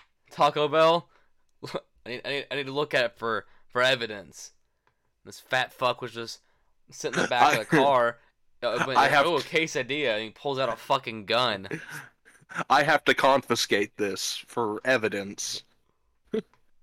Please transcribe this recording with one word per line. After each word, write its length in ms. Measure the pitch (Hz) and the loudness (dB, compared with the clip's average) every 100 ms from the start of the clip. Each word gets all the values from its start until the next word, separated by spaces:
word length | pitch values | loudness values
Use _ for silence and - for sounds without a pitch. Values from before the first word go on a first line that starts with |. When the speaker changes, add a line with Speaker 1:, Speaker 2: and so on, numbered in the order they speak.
| - _ _ | -20 _ _
Speaker 1:
Taco 380 | - 151 151 147 | 0 2 2 2
Bell? 400 | 156 160 170 - _ _ _ _ _ | 4 6 4 -2 _ _ _ _ _
<laughs> 120 | - - - _ - | -12 -10 -12 _ -14
I 40 | |
need, 120 | 123 | -10
I 60 | - | -6
need, 180 | 139 - | -6 -6
I 40 | 135 | -6
need 120 | 135 | -4
to 40 | |
look 220 | 139 147 | -4 0
at 100 | 143 | 0
it 140 | 120 - | 0 -2
for, 300 | 113 107 - - - | -4 -4 -6 -16 -6
for 140 | 123 | 0
evidence." 720 | 127 131 117 104 90 - - _ _ _ _ _ _ _ 98 | 2 2 -2 -8 -14 -18 -20 _ _ _ _ _ _ _ -20
This 160 | - | -20
fat 320 | - 127 123 | -4 -4 -4
fuck 280 | - 127 123 | -2 -2 -2
was 120 | 123 | -8
just 260 | 113 113 - _ _ _ _ _ | -10 -12 -14 _ _ _ _ _
sitting 280 | - 147 - | -10 -6 -2
in 40 | |
the 60 | - | 0
back 300 | 123 139 131 | 4 4 4
of 100 | 107 | 2
the 80 | 160 | 2
Speaker 2:
<laughs> 0 | |
I, 60 | |
Speaker 1:
car. 340 | 139 131 117 - _ _ _ _ | 4 4 2 -2 _ _ _ _
Uh, 180 | 120 120 120 | -4 -2 0
went, 100 | 120 | 2
Speaker 2:
I 120 | 135 | 4
have 160 | 143 151 | 4 2
Speaker 1:
"Oh, 80 | 151 | 0
a 60 | |
Speaker 2:
to 60 | 131 | -2
Speaker 1:
quesadilla," 640 | 165 160 147 123 147 131 | -2 -2 -4 -4 -2 -2
and 100 | 107 | -2
he 60 | 110 | -4
pulls 280 | - 143 135 | -8 -6 -2
out 120 | 131 | -2
a 60 | 110 | -4
fucking 480 | - 135 127 110 98 | -2 -2 -2 -10 -2
gun. 420 | 113 123 101 95 | 0 2 -2 -6
Speaker 2:
<laughs> 960 | 160 - - - _ _ _ - - - | -12 -12 -16 -18 _ _ _ -12 -10 2
"I 120 | 139 | 4
have 220 | 143 151 - | 4 2 2
to 80 | |
confiscate 840 | 123 139 135 - 117 - 104 101 - | 4 4 4 2 -2 0 0 0 -4
this 460 | 104 95 - - - | -6 -4 -8 -10 -8
for 340 | - 113 107 | -4 -4 -2
evidence." 800 | 127 127 107 101 98 107 - - - _ _ _ _ _ _ | 0 0 0 -4 -8 -10 -10 -10 -14 _ _ _ _ _ _
<laughs> 80 | 220 - _ _ _ | -8 -8 _ _ _